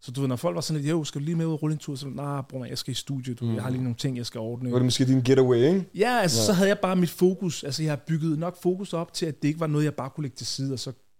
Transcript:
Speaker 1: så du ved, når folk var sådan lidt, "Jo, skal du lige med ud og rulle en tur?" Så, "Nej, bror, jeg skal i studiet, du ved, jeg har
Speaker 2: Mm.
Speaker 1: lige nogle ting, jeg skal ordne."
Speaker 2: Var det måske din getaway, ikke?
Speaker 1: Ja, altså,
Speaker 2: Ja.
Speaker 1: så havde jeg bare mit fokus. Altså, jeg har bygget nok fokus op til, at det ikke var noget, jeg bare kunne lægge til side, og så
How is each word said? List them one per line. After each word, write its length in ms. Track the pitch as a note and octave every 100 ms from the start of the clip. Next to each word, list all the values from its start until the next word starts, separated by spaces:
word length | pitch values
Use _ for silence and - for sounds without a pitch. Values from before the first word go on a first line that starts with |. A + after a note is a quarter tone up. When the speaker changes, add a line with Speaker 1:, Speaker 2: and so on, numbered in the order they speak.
Speaker 1:
så 100 | -
du 80 | B2
ved, 60 | C3+
når 80 | B2+
folk 200 | E3+ F3
var 60 |
sådan 200 | - D#3
lidt, 100 | C#3+
"Jo, 120 | E3
skal 180 | D3 C#3+
du 40 | D3
lige 100 | E3+
med 100 | E3
ud 80 |
og 80 | D#3
rulle 100 | D3+
en 60 | D3+
tur?" 160 | - C3+
Så, 120 | C#3
"Nej, 340 | C3 C#3+ C#3+
bror, 240 | C3 C3 A#2+
jeg 120 | B2+
skal 140 | -
i 40 | B2
studiet, 440 | - C#3 B2+ A#2
du 60 | A#2
ved, 80 |
jeg 100 | A2+
har 60 | B2
Speaker 2:
Mm. 40 |
Speaker 1:
lige 100 | B2+
nogle 120 | B2+ A#2
ting, 200 | C#3 B2
jeg 80 | A#2
skal 140 | A#2
ordne." 320 | A2 A#2+ B2+
Speaker 2:
Var 60 | B2
det 80 | B2+
måske 200 | - C3
din 160 | C3
getaway, 360 | B2 C3+ B2+ A#2+
ikke? 280 | C3 F#3+ F3+ E3
Speaker 1:
Ja, 240 | A3+ B3
altså, 180 | F#3 A#2
Speaker 2:
Ja. 40 | A2
Speaker 1:
så 80 |
havde 160 | F#3 G3
jeg 100 | G3+
bare 160 | F#3 F#3
mit 140 | F3+
fokus. 540 | - F#3 F#3+ F#3 -
Altså, 200 | C#3+ C3+
jeg 80 | D#3
har 40 | D3 -
bygget 320 | D#3+ D#3+ D3+
nok 220 | E3+ F3
fokus 320 | F3+ F#3 G3
op 200 | E3 E3+
til, 120 | - E3
at 160 | C#3
det 60 | C#3+
ikke 120 | D#3
var 80 | D#3+
noget, 180 | D3 D3+
jeg 80 |
bare 160 | C#3+ C3
kunne 120 | -
lægge 120 | C#3+ -
til 100 | A2
side, 260 | - C3+
og 60 | B2+
så 120 | C3+ B2+ _